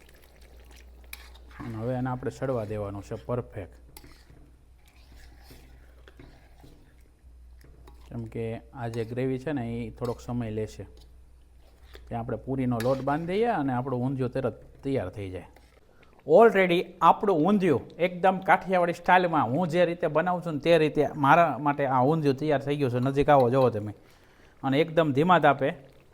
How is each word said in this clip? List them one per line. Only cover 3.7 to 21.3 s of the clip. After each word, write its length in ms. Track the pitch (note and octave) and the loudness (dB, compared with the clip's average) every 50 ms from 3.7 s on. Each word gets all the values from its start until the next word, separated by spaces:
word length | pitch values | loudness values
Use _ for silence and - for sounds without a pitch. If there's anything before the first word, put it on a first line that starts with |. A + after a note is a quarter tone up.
| - - - - - - - - - - - - - - - - - - _ - - - _ - _ - - - - - - - - - - - - - - - - - - - - - - - - - - - - - - - - - - - - - - - - - - - _ _ _ - - - - - - - - - - - - - - - - - | -18 -20 -20 -20 -20 -20 -20 -20 -20 -20 -20 -20 -20 -20 -20 -20 -20 -20 _ -20 -20 -20 _ -20 _ -20 -20 -20 -20 -20 -20 -20 -20 -20 -20 -20 -20 -20 -20 -20 -20 -20 -20 -20 -20 -20 -20 -20 -20 -20 -20 -20 -20 -20 -20 -20 -20 -20 -20 -20 -20 -20 -20 -20 -20 -20 -20 -20 _ _ _ -20 -20 -20 -20 -20 -20 -20 -20 -20 -20 -20 -20 -20 -20 -20 -20 -16
કેમ 160 | - A#2+ A2+ | -14 -12 -12
કે 320 | A2 - A#2+ A2+ A2+ A2+ - | -10 -10 -8 -8 -8 -8 -10
આ 300 | - - - C3+ A#2+ A#2 | -12 -16 -14 -12 -10 -8
જે 180 | A2+ A#2+ A2+ | -8 -8 -8
ગ્રેવી 340 | A2 A#2+ B2 C3 C3 C3 B2+ | -6 -6 -6 -4 -4 -4 -6
છે 120 | C3 D#3+ | -6 -8
ને, 280 | D3+ C3 A#2 A#2 A#2 A#2 | -8 -6 -6 -8 -8 -8
એ 100 | A#2+ A2 | -8 -10
થોડોક 300 | - - B2 A#2+ A2+ - | -10 -8 -8 -8 -8 -8
સમય 300 | - - A#2+ B2 A#2+ A2 | -10 -8 -6 -6 -6 -6
લેશે. 340 | G#2+ G#2+ G#2+ G#2 - - F#2+ - - - - - - - - - - - - _ _ - - - - _ - - - - - - | -6 -6 -8 -8 -10 -14 -18 -18 -20 -20 -20 -20 -20 -20 -20 -20 -20 -20 -20 _ _ -20 -20 -20 -20 _ -20 -20 -20 -20 -16 -12
ત્યાં 120 | B2+ A#2 | -10 -10
આપણે 180 | A2+ B2 A2+ G#2 | -6 -6 -6 -6
પૂરીનો 400 | - B2+ C3+ C3+ B2+ B2 B2 A#2+ A2+ | -6 -4 -4 -2 0 0 -2 0 0
લોટ 180 | B2+ C3+ C3 | 0 -2 -2
બાંધી 240 | C3 C#3 C#3+ D#3 E3+ | -2 -4 -4 -4 -4
દઈએ 200 | E3+ F#3 G#3 A#3 | -4 -2 -2 -2
અને 280 | A#3+ G#3+ E3 C#3 C3+ B2+ | -2 -2 -2 -4 -4 -4
આપણું 280 | B2 B2+ C#3 B2+ B2 | -4 -4 -4 -4 -4
ઊંધિયું 300 | A#2+ C3 C#3+ B2+ C3 A#2+ | -4 -4 -4 -4 -4 -4
તરત 520 | - C#3 B2 A#2 - - - - - - - | -4 -4 -4 -4 -4 -6 -12 -20 -20 -12 -8
તૈયાર 260 | C#3 C3+ B2 - G2 | -4 -4 -4 -4 -6
થઈ 200 | - G#2+ G2+ F#2 | -8 -10 -12 -10
જાય. 180 | F#2 F2+ E2+ - - - - _ _ _ _ _ _ _ - - _ - _ C3+ | -12 -12 -14 -16 -20 -20 -20 _ _ _ _ _ _ _ -20 -20 _ -12 _ 6
Already 580 | D#3 G3 A#3 A3+ G3 G3 F#3+ F3 E3+ F3+ F3 - - - | 8 8 8 8 6 4 2 2 2 0 0 -2 -2 4
આપણું 360 | E3 E3+ F#3+ - A3+ G3+ F#3+ D3+ | 4 4 4 4 2 0 2 2
ઊંધિયું 520 | D3+ F#3 G#3 G3+ F#3 F#3 C#3 G#2 - - - - | 2 2 2 2 2 2 2 0 -2 -6 -6 -4
એકદમ 420 | E3+ F3+ F3+ F3 F3 F#3+ F#3 F3+ | -2 -2 -2 0 2 2 2 2
કાઠિયાવાડી 540 | - - E3+ F#3 - F3 F#3+ F3+ F3 F3 E3 | 2 2 2 2 2 0 0 0 0 0 -2
સ્ટાઇલમાં 560 | - - - F3+ F#3 F3+ E3+ E3 D3+ A#2 A2 | -2 2 4 4 4 4 2 0 0 0 0
હું 180 | B2 E3 F#3 D#3+ | 0 -2 -2 0
જે 180 | D3+ F3+ F3 | 0 2 2
રીતે 220 | E3 E3+ E3+ E3+ D#3+ | 0 0 -2 -4 -2
બનાવું 380 | D3 D#3 E3 F3+ F3+ F3 E3+ | 0 0 0 0 -2 -4 -4
છું 80 | E3+ D#3 | -6 -6
ને, 60 | C3+ | -2
તે 180 | - E3 E3+ D#3+ | 2 4 4 4
રીતે 300 | D#3 D3+ D3+ D3+ C#3 B2+ | 4 2 2 0 0 0
મારા 500 | B2+ D3+ C#3+ C3+ | 0 0 4 6